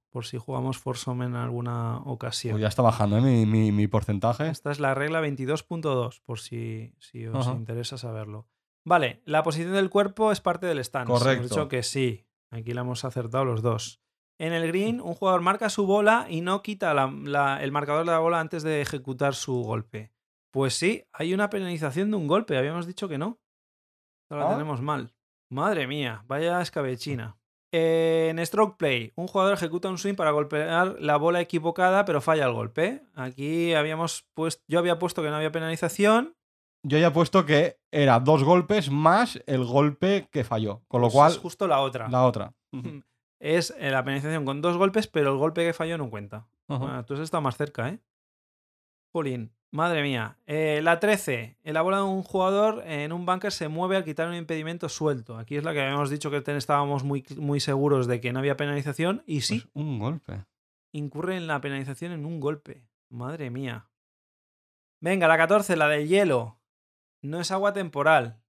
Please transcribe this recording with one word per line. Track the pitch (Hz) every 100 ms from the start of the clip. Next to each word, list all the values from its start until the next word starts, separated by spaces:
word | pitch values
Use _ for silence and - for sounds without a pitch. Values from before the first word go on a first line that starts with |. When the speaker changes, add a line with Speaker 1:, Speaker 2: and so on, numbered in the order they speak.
| _
Speaker 1:
por | 123 113
si | 123
jugamos | 127 131 131 127
foursome | 135 120 - 123 123
en | 120
alguna | 120 120 120 120 117 120
ocasión. | 139 117 123 - 117
Speaker 2:
Pues | 107
ya | 107
está | -
bajando, | 113 113 104 107
¿eh? |
mi, | 135 120 110
mi, | 110 107
mi | 104 104
porcentaje. | 107 - 101 117 113 156
Speaker 1:
Esta | 151 143
es | 143
la | 139
regla | 135 151 165
veintidós | 151 135 131 151
punto | - 170 156
dos, | 131 117 -
por | - 117
si, | - 117 113 110 117 _
si | - 120 113
os | 127 123
Speaker 2:
Ajá. | 120
Speaker 1:
interesa | 113 117 120 127
saberlo. | 120 110 107 107 - _ _ _
Vale, | 165 175 127 -
la | - 151
posición | 160 156 170
del | 196 190
cuerpo | 202 202 202 220
es | 196
parte | 180 170 180
del | 151
stance. | 117 135 120
Speaker 2:
Correcto. | 123 127 127
Speaker 1:
Hemos | 120
dicho | 113 143
que | 127
sí. | 117 139 127 104 _ _ _
Aquí | 117 113
la | 120
hemos | 123 117
acertado | 131 123 113 127
los | 131 113
dos. | 117 110 - - _ _ _ -
En | 160
el | 165 165
green, | 180 214 240
un | 170
jugador | 165 190 180
marca | 175 202 220
su | 208 196
bola | 202 208 226 -
y | 165
no | 175 196
quita | 214 196 180
la, | 143 135
la, | 143 143 143 139 139
el | 139
marcador | 143 143 151
de | 170
la | 165
bola | 165 170
antes | 160 170
de | 156 151
ejecutar | 139 143 131 127 143
su | 131 - 123
golpe. | 113 110 107 107 107 _ _ _ _
Pues | 135 135
sí, | - 175 233 -
hay | - 165
una | 190 208
penalización | 208 185 170 151 143 202
de | 214
un | 147
golpe. | 190 226 135
Habíamos | 139 170 170
dicho | 180 196
que | 139
no. | 180 233 _ _ _ _ _ _ _ _
Esta | _ 147
la | 151
Speaker 2:
¿Ah? |
Speaker 1:
tenemos | 202 151 131
mal. | 143 143 120 _ _ _ _
Madre | 127 180 180 127
mía, | 147 127 107 113
vaya | 139 165 180
escabechina. | 170 160 135 123 147 131 113 - _ _ _
Eh, | 165 160 165 165 160 160
en | 160 165
stroke | 202 214 -
play, | 151 123 113 -
un | 180
jugador | 196 190
ejecuta | 202 170 175 190
un | 180
swing | 202
para | 196 160
golpear | 151 147 151 151 165 185 -
la | 151 147
bola | 165 175
equivocada, | 170 170 165 165 185 190
pero | 196 151
falla | 143 156 131
el |
golpe. | 113 113 151 180 277 -
Aquí | 147 127 131 143 165 170
habíamos | 160 151 156 165 - - -
puest-, | 160 - -
yo | 165
había | 175 165
puesto | 175 175
que | 151
no | 151
había | 156
penalización. | 165 160 160 170 196 202 226 302 - _ _ _ _ 143
Speaker 2:
Yo | 151
ya | 165
he |
puesto | 151 170 190 151
que | 147 170 - _
era | 151 139 120
dos | 131 156
golpes | 135 180 156 208 139
más | 143 160 196 247 - -
el | 131
golpe | 120 135 147 143 185 196 -
que | 151
falló. | 120 113 107 101 _
Con | 123
lo | 120
Speaker 1:
Pues |
Speaker 2:
cual | 131 151
Speaker 1:
es | 160
justo | 170 - 190
la | 139
otra. | 135 120 113
Speaker 2:
la | 127
otra. | 127 113 95 - _
Speaker 1:
<laughs> | 131 123 147 - _ _ _
Es, | 147 170 160 -
eh, | 139
la | 135
penalización | 131 139 147 160 135
con | 139
dos | 170 175
golpes, | 196 208 208
pero | 160 139
el | 135
golpe | 156 170 165
que |
falló | 165 165 165
no | 127
cuenta. | 107 104 110 - _ -
Speaker 2:
Ajá. | 139
Speaker 1:
Bueno, | 131 127
tú | 113
has | 139
estado | 156 170
más | 147 -
cerca, | 147 - 113
¿eh? | 214 _ _ _ _ _ _ _ _ _ _ _
Jolín. | 170 143 127 110 _ _
Madre | 143 170 160
mía. | 143 127 110 - -
Eh, | 151 156 151
la | 165 170
trece. | 208 202 156 120 113 -
Eh, | 156
la | 156
bola | 175 196
de |
un | 196 190
jugador | 185 190 185 196 214 220 165
en | 151 147
un | 170 175
bunker | 185 202
se | - 156
mueve | 156 180 190
al |
quitar | 156 151 170
un | 175
impedimento | 160 160 156 170 156
suelto. | - 156 131 113 113
Aquí | 113 143
es |
la | 160
que | 147
habíamos | 135 143 139
dicho | 147 151
que | 143
ten-, | 143 143
estábamos | - 143 143 143
muy, | 139 143 - 135
muy | 147 143
seguros | 147 139 143 135 120
de | 120
que | 123
no | 131
había | 139 135
penalización. | 143 143 143 135 170 208 -
Y | 151
sí. | - 117
Speaker 2:
Pues | -
un | 143 151 120
golpe. | 113 160 - 101 95 _ _ _ _
Speaker 1:
Incurre | 151 147 147 180 185
en | 165
la | 143
penalización | 143 139 135 135 170
en | 170
un | 151 170
golpe. | 139 151 - - _ _ _
Madre | 120 123 160 131
mía. | 123 135 113 - _ _ _ _ _ _ _ _ _ _ _
Venga, | 165 190 165
la | 160
catorce, | 165 208 196 165
la | 151
del | 151 151
hielo. | 190 190 127 113 - _ _ _ _ _ _
No | 143 165
es | 170
agua | 190 202
temporal. | 202 180 143 151 156 117 113